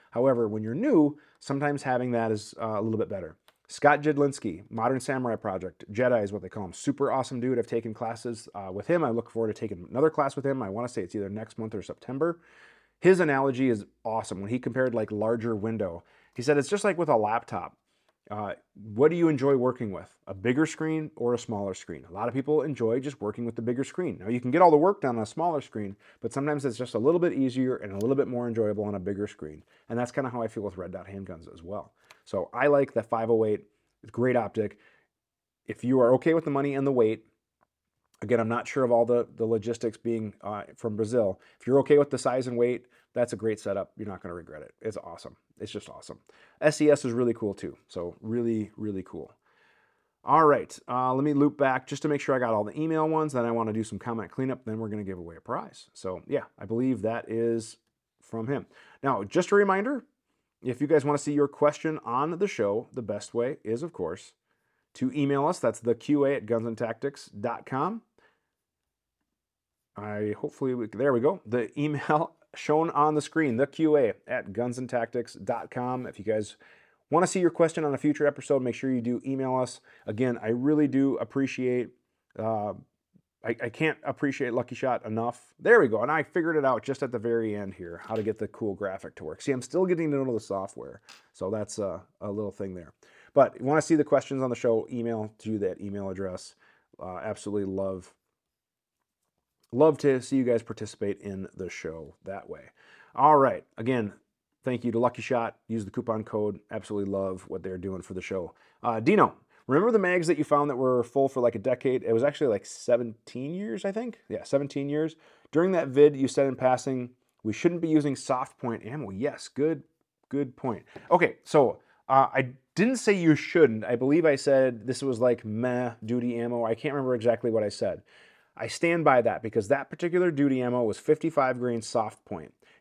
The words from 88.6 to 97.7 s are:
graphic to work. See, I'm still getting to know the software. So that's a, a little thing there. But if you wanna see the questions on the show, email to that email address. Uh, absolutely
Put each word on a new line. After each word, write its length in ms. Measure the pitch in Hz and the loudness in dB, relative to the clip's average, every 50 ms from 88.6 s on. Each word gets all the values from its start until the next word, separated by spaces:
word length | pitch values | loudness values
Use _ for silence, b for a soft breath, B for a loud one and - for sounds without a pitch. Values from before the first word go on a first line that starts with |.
| 117 104 95 | -4 -4 -4
graphic 400 | 95 101 98 95 98 - 87 - | -2 -4 -6 -6 -6 -10 -14 -14
to 80 | - 80 | -12 -12
work. 160 | 78 78 - | -12 -10 -6
See, 120 | - 143 135 | -4 -2 -2
I'm 100 | 127 127 | -2 -4
still 240 | - - 175 190 | -4 -2 0 2
getting 240 | 180 175 160 170 151 | 2 2 0 0 0
to 60 | 143 | 0
know 180 | 139 135 131 120 | 0 0 -2 -2
the 60 | 107 | -4
software. 600 | - - 98 98 95 - - 60 60 65 - - B B B B B B B | -4 -4 -6 -6 -6 -8 -10 -14 -16 -16 -16 -18 B B B B B B B
So 180 | - 95 92 | -8 -6 -4
that's 280 | 107 107 104 - - - | -4 -4 -6 -6 -6 -6
a, 240 | 104 95 82 87 - _ _ - | -6 -4 -6 -8 -12 _ _ -12
a 100 | - 104 | -10 -8
little 200 | 101 107 107 101 | -6 -6 -6 -6
thing 240 | - - 101 98 92 | -8 -8 -10 -10 -10
there. 180 | 87 80 71 - _ b b b b b b b | -12 -14 -18 -20 _ b b b b b b b
But 200 | 143 131 113 - | 6 6 6 4
if 60 | - | -2
you 60 | 123 | -2
wanna 160 | 131 151 156 147 | 2 2 2 4
see 140 | - 165 | 4 4
the 60 | 151 143 | 2 4
questions 400 | - 147 135 - - 139 131 131 | 4 2 2 2 0 -4 -4 -2
on 80 | 127 | -4
the 60 | 120 | -4
show, 300 | - - 120 113 110 - - | -2 0 2 2 2 0 -2
email 420 | 127 120 113 117 113 107 107 107 - _ | -6 -6 -4 -4 -4 -4 -6 -8 -12 _
to 180 | - 110 110 104 | -8 -6 -4 -2
that 220 | 101 92 90 - | -2 -4 -4 -6
email 300 | 95 101 98 101 98 95 | -10 -10 -8 -8 -8 -8
address. 440 | 95 95 98 92 90 92 - - - b b b b b b b b - | -6 -6 -6 -8 -8 -10 -12 -16 -20 b b b b b b b b -14
Uh, 180 | - 92 90 87 | -12 -12 -10 -10
absolutely 540 | 78 107 104 - - 107 101 104 101 95 | -8 -8 -8 -8 -8 -6 -4 -4 -2 -2